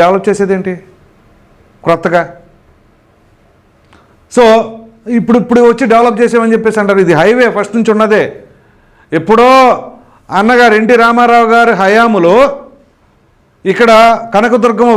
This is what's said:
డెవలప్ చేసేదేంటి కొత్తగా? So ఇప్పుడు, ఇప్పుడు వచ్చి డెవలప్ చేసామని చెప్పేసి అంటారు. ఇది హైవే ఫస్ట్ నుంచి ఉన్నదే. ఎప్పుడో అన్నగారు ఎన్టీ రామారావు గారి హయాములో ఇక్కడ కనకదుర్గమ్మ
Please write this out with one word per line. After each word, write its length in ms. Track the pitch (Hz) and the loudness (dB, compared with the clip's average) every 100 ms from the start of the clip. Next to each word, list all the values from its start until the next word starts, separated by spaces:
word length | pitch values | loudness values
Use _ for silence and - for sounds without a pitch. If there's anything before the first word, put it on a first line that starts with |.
డెవలప్ 260 | 170 190 196 | 0 0 -2
చేసేదేంటి 440 | 190 196 190 190 175 - _ _ _ _ _ _ _ _ _ - | -4 -4 -4 -6 -12 -14 _ _ _ _ _ _ _ _ _ -4
కొత్తగా? 360 | 165 180 170 156 - _ _ _ _ _ _ _ _ _ _ _ _ _ _ _ _ _ _ _ - | -2 -2 -2 -4 -10 _ _ _ _ _ _ _ _ _ _ _ _ _ _ _ _ _ _ _ 0
So 60 | 233 226 220 - - _ 208 240 | 2 2 -2 -12 -20 _ -8 -4
ఇప్పుడు, 200 | 170 240 | 0 -2
ఇప్పుడు 180 | - 240 240 | 0 2 2
వచ్చి 140 | 233 254 | 0 0
డెవలప్ 280 | 226 240 214 | 2 0 0
చేసామని 320 | 233 233 226 | -2 0 -2
చెప్పేసి 280 | 226 220 214 | -2 -2 -4
అంటారు. 200 | 202 196 | -2 0
ఇది 100 | 185 156 | 0 2
హైవే 260 | 175 247 240 190 | 0 2 0 -2
ఫస్ట్ 200 | 202 233 | -6 -4
నుంచి 140 | 220 | -2
ఉన్నదే. 280 | 214 220 208 127 - - _ _ _ _ _ _ 156 | -2 0 -2 -2 -8 -20 _ _ _ _ _ _ -6
ఎప్పుడో 300 | - 220 247 262 254 180 - - _ _ - 180 | 0 2 4 4 2 0 -6 -20 _ _ -8 -4
అన్నగారు 360 | 214 247 240 | 0 2 2
ఎన్టీ 200 | 214 220 240 | 2 0 2
రామారావు 440 | 233 233 240 233 226 | 2 0 2 2 2
గారి 180 | 233 233 190 | 2 2 0
హయాములో 560 | 190 214 233 208 170 208 277 - - _ _ _ _ _ _ _ _ _ 185 | 0 0 0 0 2 2 0 -2 -16 _ _ _ _ _ _ _ _ _ -6
ఇక్కడ 180 | 190 233 220 226 226 - | -2 2 4 4 0 -4
కనకదుర్గమ్మ 580 | 202 233 240 233 214 240 | -2 0 0 -2 0 0